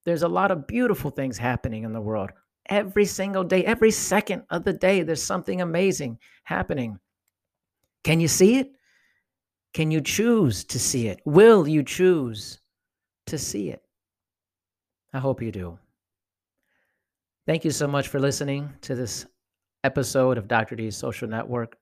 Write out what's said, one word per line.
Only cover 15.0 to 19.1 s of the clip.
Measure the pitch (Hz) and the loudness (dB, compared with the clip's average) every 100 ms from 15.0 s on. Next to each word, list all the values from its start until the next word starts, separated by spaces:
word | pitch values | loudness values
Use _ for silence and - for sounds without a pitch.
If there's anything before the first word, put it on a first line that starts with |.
| _ | _
I | 135 | -6
hope | 135 123 | -4 -4
you | 117 | -6
do. | 101 90 82 _ _ _ _ _ _ _ _ _ _ _ _ _ _ _ _ - | -8 -10 -12 _ _ _ _ _ _ _ _ _ _ _ _ _ _ _ _ -4
Thank | 160 | -2
you | 160 | -2
so | 143 143 | -2 -2
much | 143 135 | -2 -2
for | 139 | -2
listening | 139 135 143 139 143 - | -2 -2 -4 -4 -6 -14
to | - | -8
this | 127 123 | -6 -6